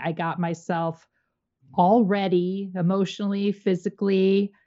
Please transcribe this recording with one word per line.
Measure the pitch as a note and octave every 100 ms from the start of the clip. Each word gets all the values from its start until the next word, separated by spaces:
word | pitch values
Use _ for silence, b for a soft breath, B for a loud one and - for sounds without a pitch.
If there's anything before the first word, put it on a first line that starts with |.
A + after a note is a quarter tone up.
I | E3
got | E3 E3 E3
myself | E3+ E3 - E3+ E3 E3 _ _ _ _ _ _ _ -
all | F3+ A#3 G3+
ready | G3+ F#3+ F3 F3+ G3 G3
emotionally, | F#3 E3+ F#3+ G3 - G3+ G3+ G3+
physically, | G3+ - F3+ G3 - G3 F#3+ F#3+ G3 G3+ b